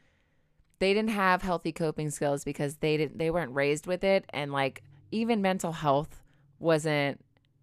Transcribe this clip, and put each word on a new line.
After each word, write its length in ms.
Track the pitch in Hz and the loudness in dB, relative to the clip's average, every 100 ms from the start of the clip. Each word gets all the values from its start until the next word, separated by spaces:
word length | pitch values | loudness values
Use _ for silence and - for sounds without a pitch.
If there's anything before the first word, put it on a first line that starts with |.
| _ _ _ _ _ _ _ - | _ _ _ _ _ _ _ -2
they 140 | 190 | 2
didn't 180 | 202 220 | 2 0
have 300 | 208 190 180 | 0 2 2
healthy 300 | 190 170 165 | 2 -2 -2
coping 360 | 156 156 151 151 | -2 -2 -2 -6
skills 340 | - 147 143 147 | -2 -2 0 -4
because 320 | 143 143 151 | -4 -6 -2
they 180 | 156 151 | 0 0
didn't, 200 | 147 - | 0 -2
they 120 | 165 | -2
weren't 220 | 170 127 | -2 -2
raised 320 | 139 143 151 180 | 0 0 0 -2
with 180 | 180 | -2
it. 220 | 196 196 - | 2 2 0
And, 220 | 139 143 | -8 -4
like, 280 | 139 135 - - - - | -2 -2 -4 -20 -20 -8
even 300 | 214 226 220 | -4 0 2
mental 320 | 190 196 170 | 2 0 -4
health 480 | 160 151 139 160 - _ _ _ - | -2 2 2 0 -14 _ _ _ -4
wasn't, 640 | 165 156 156 147 143 - _ _ _ _ | 2 2 2 0 0 -4 _ _ _ _